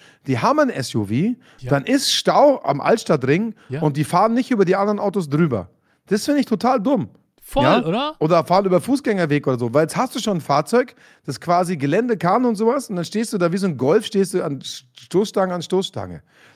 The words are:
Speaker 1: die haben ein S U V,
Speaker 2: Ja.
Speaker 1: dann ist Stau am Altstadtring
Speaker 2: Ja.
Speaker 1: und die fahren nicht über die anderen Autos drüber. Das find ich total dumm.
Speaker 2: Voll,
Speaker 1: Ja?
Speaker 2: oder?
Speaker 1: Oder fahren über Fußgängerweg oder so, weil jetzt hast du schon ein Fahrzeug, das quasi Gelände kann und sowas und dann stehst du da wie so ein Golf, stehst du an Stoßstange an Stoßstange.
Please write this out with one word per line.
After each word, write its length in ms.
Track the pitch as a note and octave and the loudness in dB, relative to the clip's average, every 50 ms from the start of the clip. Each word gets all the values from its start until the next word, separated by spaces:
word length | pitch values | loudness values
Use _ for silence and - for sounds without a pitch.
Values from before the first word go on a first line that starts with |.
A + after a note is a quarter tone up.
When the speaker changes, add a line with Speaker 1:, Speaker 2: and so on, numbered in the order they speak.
| - - _ _ - | -20 -20 _ _ -6
Speaker 1:
die 100 | C#3 C3 | -4 -2
haben 220 | A#2 E3 A3 C#4 D4+ | 0 2 2 2 2
ein 100 | D4+ B3 | 2 0
S 240 | - C#3 B2+ - - | -2 -6 -6 -4 -4
U 120 | A#2 G#2 | -4 -2
V, 80 | F#2+ A2 | -2 -2
Speaker 2:
Ja. 560 | C3 F3+ A3+ B3 - _ _ _ - - B2 | 0 0 -2 -2 -6 _ _ _ -10 -4 -2
Speaker 1:
dann 140 | C#3 C#3 C3+ | 0 0 0
ist 280 | - B3+ C#4+ - - - | 0 0 0 0 0 -2
Stau 480 | - - F#3 D#3+ F#3+ C4 D4 C4 - | -2 0 2 4 6 6 6 4 2
am 180 | - - C#3 C#3+ | 0 -4 -2 -2
Altstadtring 760 | - D3 G#3+ A3+ - - F3 C#3+ B2 B2+ D3 F3+ A3+ A3+ G#3 _ _ - | 0 0 0 0 2 0 0 0 2 2 0 0 0 -4 -8 _ _ -10
Speaker 2:
Ja. 120 | B2 D3 | -6 -2
Speaker 1:
und 160 | E3 D#3 C3+ | -2 -2 0
die 60 | D3+ D3 | -2 -2
fahren 320 | - - F3 G3+ A3+ A3+ | 0 2 2 2 2 2
nicht 160 | B3 B3+ - | 0 0 0
über 140 | B3+ G3 F#3+ | 0 2 2
die 100 | E3 F#3+ | 2 2
anderen 240 | G3 G3 G#3 G#3 G3+ | 0 0 0 -2 -2
Autos 300 | G3+ G3+ - G3+ E3+ C#3+ | -2 -2 -2 -2 -4 0
drüber. 420 | C#3 D3+ F3 D#3 A#2+ G2+ F2 - _ _ _ _ _ _ _ | 0 2 2 2 0 -2 -6 -8 _ _ _ _ _ _ _
Das 200 | - F#3+ G#3+ - | -4 -4 -2 0
find 120 | - C#4+ | 0 0
ich 80 | D4 A#3+ | 0 0
total 340 | - A#3 F3 - A#3+ C4+ B3+ | 0 -2 0 0 0 0 0
dumm. 300 | F#3 B3 D4 A3 B2 F#2+ - _ _ _ _ _ - | 0 0 0 0 -2 -4 -10 _ _ _ _ _ -14
Speaker 2:
Voll, 180 | - - - - | -6 -2 0 2
Speaker 1:
Ja? 180 | C#3 F3+ B3 A#3+ | 4 4 2 2
Speaker 2:
oder? 320 | D#3+ F3+ A#3 C#4+ D4+ - - | 0 -2 -2 -4 -4 -4 -2
Speaker 1:
Oder 260 | D3+ D#3 F3 E3+ D3+ | 0 2 4 2 4
fahren 200 | - F3 G3 G3+ | 4 2 2 4
über 140 | F#3+ F3+ F3 | 4 2 2
Fußgängerweg 640 | - - C4+ C4+ - C4+ G#3 F#3+ F3 D3+ D3 D3 C#3 | 2 0 -2 0 0 0 -2 0 0 0 0 0 0
oder 120 | C#3 B2+ A#2 | 0 -2 0
so, 140 | B2 A#2 A2+ | 0 0 2
weil 80 | D3 D#3+ | 2 2
jetzt 140 | D#3 - | 2 0
hast 180 | F3+ B3 B3+ - | -4 -4 -4 -4
du 40 | C4+ | -6
schon 180 | G3 A3+ G3 | -4 -2 -2
ein 40 | E3 | -2
Fahrzeug, 540 | - - C#3+ C#3+ D#3 - A3+ A#3+ C4+ A#3+ - _ _ _ _ _ _ | -2 0 0 0 0 2 0 0 0 -2 -6 _ _ _ _ _ _
das 160 | - C#3 - | -12 -12 -6
quasi 340 | - E3 F3 F3 F#3 E3+ F#3 | -2 0 0 2 0 0 -2
Gelände 400 | C#3+ C3 C#3+ D#3 G#3 A#3+ B3 A3+ | -2 -2 0 0 0 0 0 -2
kann 280 | E3+ - F3 F#3+ A#3+ B3+ | 0 0 2 2 2 2
und 100 | A#3+ A3+ | 0 0
sowas 340 | F#3 A3+ A3+ B3+ C#4 A#3+ - | 0 0 0 0 -2 -4 -6
und 60 | G#3 | -6
dann 80 | F3 E3 | -6 -6
stehst 300 | - - G#3 A#3 - - | -4 -4 -4 -4 -4 -2
du 40 | |
da 140 | G3 E3+ E3+ | 0 0 0
wie 60 | E3 | 0
so 100 | G3 F#3+ | 0 -2
ein 80 | F#3+ D3+ | -2 -2
Golf, 280 | A#2 B2 C3+ F3 A3+ G#3+ | 0 2 2 2 2 2
stehst 280 | - - G3 G3 F#3 F#3+ | 0 0 0 0 0 -2
du 120 | F3+ F3+ | -4 -4
an 160 | D#3+ C#3 C3 | -4 -6 -8
Stoßstange 920 | - - - - - _ _ - - - - F3+ G#3+ G3+ - G#3 F#3+ F#3 F3 | -10 -14 -16 -16 -18 _ _ -20 -10 -4 -2 -2 0 0 0 -2 -2 -2 -2
an 80 | F3 | -6
Stoßstange. 600 | D#3+ - F#3 F#3 F#3 - - A#2 F#2+ F2+ E2+ D#2+ - _ _ _ _ - _ | -6 -2 -2 -2 -2 -4 -8 -10 -10 -10 -12 -14 -18 _ _ _ _ -20 _